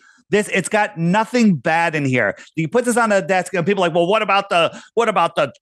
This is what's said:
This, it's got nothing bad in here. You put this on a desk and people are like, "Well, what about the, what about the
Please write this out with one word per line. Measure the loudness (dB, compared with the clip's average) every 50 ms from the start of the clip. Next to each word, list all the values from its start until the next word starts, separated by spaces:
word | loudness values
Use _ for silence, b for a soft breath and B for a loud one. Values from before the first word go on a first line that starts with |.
| b b b b b _
This, | -2 -2 0 0
it's | -2 -4 -2 0
got | 0 0 0 -2 -4
nothing | -4 -2 0 0 0 0 0 0 2 4 4 2
bad | 2 0 0 0 0 0 0 -2
in | -2 -2
here. | 0 0 0 0 0 B B B B _
You | -6 -6
put | -2 -2 0 0
this | 0 0
on | 0 2 2
a | 0 0
desk | 0 0 0 0 -2 -2 -4
and | -2 -2
people | -2 0 0 0
are |
like, | 0 0
"Well, | 0 0
what | 2 0 0
about | 0 0 0 -2 0 0
the, | 0 2 2 0 B B B B _
what | -2 0
about | 0 0 0 0 0 0
the | -2 -2 -2 -4 _